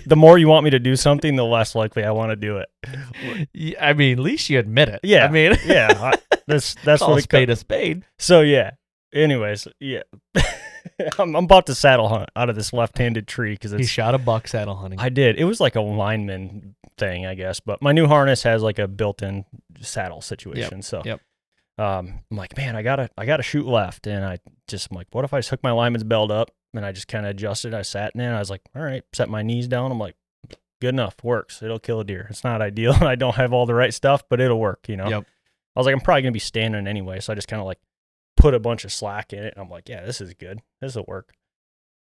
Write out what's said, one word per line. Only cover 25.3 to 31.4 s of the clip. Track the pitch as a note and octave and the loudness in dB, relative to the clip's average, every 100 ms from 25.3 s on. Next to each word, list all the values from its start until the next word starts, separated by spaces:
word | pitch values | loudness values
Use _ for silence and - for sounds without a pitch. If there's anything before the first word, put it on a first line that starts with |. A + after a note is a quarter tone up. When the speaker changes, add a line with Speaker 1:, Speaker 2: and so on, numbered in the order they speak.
Speaker 1:
I | C#3+ | -4
just | A#2 | -4
hook | C3 | -4
my | B2+ | -2
lineman's | A#2 A#2+ A#2 | 0 0 -2
belt | A2 A2+ G#2+ | 0 0 2
up?" | G#2+ A#2 _ _ | 0 -2 _ _
And | A2+ G2+ | -10 -10
I | |
just | F#2+ - | -10 -10
kinda | A2+ G2+ | -8 -8
adjusted. | G2+ G#2 G#2 A#2+ | -6 -6 -6 -6
I | A2 | -8
sat | F#2+ G2+ G#2 - | -8 -8 -8 -6
in | |
it. | B2 | -4
I | A2+ | -4
was | G2 | -6
like, | G2 - C3 | -10 -14 -12
"All | |
right." | D#3 G#2 - | -10 -10 -12
Set | - A#2 | -6 -4
my | G#2+ | -4
knees | G#2+ A#2 B2 | -4 -4 -4
down. | B2 B2+ | -4 -4
I'm | A#2+ | -6
like, | G2+ - _ _ - - _ _ | -10 -14 _ _ -20 -20 _ _
"Good | B2 | -4
enough. | C3 G#2 - | -4 -4 -6
Works. | A#2+ A#2 | -4 -4